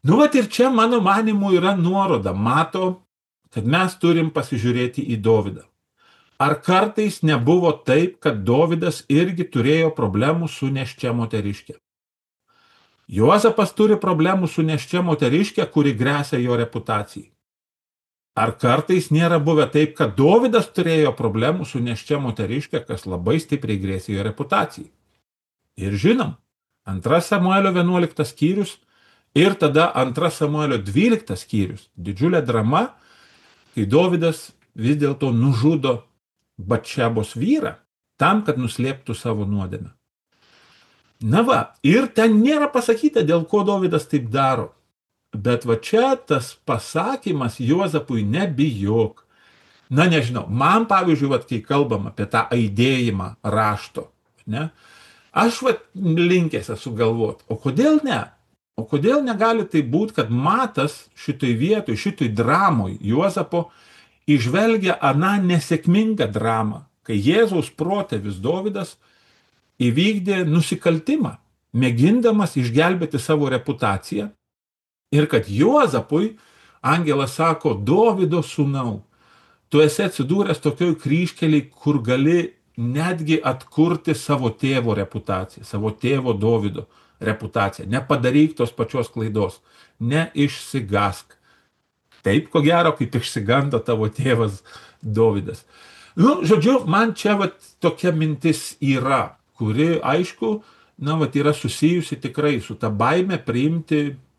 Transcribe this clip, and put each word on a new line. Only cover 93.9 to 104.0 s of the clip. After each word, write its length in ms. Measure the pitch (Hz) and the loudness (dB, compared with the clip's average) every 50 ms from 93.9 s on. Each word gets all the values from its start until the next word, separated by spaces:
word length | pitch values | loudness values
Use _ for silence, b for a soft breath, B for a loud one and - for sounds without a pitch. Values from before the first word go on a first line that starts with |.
| 117 110 110 104 | -2 -2 -2 -4
tėvas 540 | - - 123 135 123 110 113 104 98 95 B B B B B B B B | -4 -4 0 0 0 2 0 -2 -4 -8 B B B B B B B B
Dovydas." 600 | - 113 104 110 113 113 101 101 - - - - _ B B B B B B B B B B | -8 -4 2 2 2 4 2 0 -6 -8 -14 -14 _ B B B B B B B B B B
Nu, 260 | - 180 269 294 - - | 4 4 4 4 2 4
žodžiu, 400 | 156 220 185 147 233 269 254 - | 4 4 4 4 4 2 2 2
man 280 | 165 175 202 226 226 190 | 2 2 2 2 0 -2
čia 220 | - - 208 208 | -2 0 0 0
vat 180 | 196 196 185 - _ - - _ _ | 0 0 -4 -4 _ -20 -20 _ _
tokia 320 | - 165 160 - - 180 | -2 -2 -2 0 -2 0
mintis 640 | 160 160 160 156 151 143 - 165 151 - - - - _ | 0 0 0 -2 -2 0 0 0 0 0 -4 -14 -8 _
yra, 580 | 143 139 135 127 123 131 139 127 107 - - _ _ _ _ | 0 0 0 0 0 0 0 0 -2 -4 -10 _ _ _ _
kuri, 400 | _ 117 107 107 127 156 165 170 156 - | _ -4 -2 0 0 2 2 0 -2 0
aišku, 580 | 123 143 170 180 - - _ 226 220 214 214 b b b b b b b - | 0 0 0 -2 -4 -6 _ -4 -2 -2 -4 b b b b b b b -8
na, 160 | 143 143 160 | -4 -2 0
vat 200 | 160 151 123 - | 0 -2 0 0
yra 180 | 147 143 147 147 | 0 0 0 0
susijusi 640 | - - 117 - - 151 160 175 180 160 - 147 - | 0 -4 -8 -2 0 2 2 2 0 -2 -4 -10 -8
tikrai 400 | - 139 - - 147 147 143 120 | -8 -8 -4 -2 -2 0 0 -2
su 140 | - - 104 | -6 -8 -10
ta 160 | - - 110 | -6 -4 -4
baime 480 | 104 101 113 127 156 180 185 196 185 120 | -2 0 0 2 2 0 0 -2 -4 -6
priimti 800 | - - 117 123 135 156 165 170 156 - 160 151 | -6 -4 -4 -2 0 -2 -2 -4 -4 -2 -2 -2